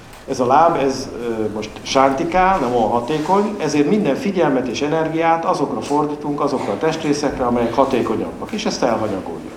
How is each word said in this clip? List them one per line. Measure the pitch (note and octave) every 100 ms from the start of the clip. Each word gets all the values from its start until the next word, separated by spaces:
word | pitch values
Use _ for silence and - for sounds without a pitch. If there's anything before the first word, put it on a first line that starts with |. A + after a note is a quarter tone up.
| - - -
ez | C3+
a | B2
láb, | C#3 E3+ -
ez, | C3+ C3+ - - A#2+
ö, | A2 G#2+ G#2+
most | G#2+ -
sántikál, | - C3+ C3+ C3+ E3 F3+ F#3 F#3+
nem | B2 B2
olyan | G#2+
hatékony, | A#2+ A#2+ D#3 D#3 G3 G#3+ -
ezért | D#3 D3 C#3+
minden | G#3 E3+ C3
figyelmet | G3+ F#3 D3+ C3 A#2+
és | A2
energiát | D3 D#3+ D#3+ D#3+ E3 E3 -
azokra | - C3+ A2+
fordítunk, | - D3 D3 D3 D3+ C#3+
azokra | C#3+ B2+ A2+
a | G2+
testrészekre, | D#3 D#3 D3+ C3+ C3+ F#2 B2
amelyek | A#2+ A#2
hatékonyabbak, | C#3 C3 A#2+ G#2 G#2+ - - -
és | G#2+ -
ezt | -
elhanyagoljuk. | C3 A2 G#2+ F#2+ E2+ D#2+ D#2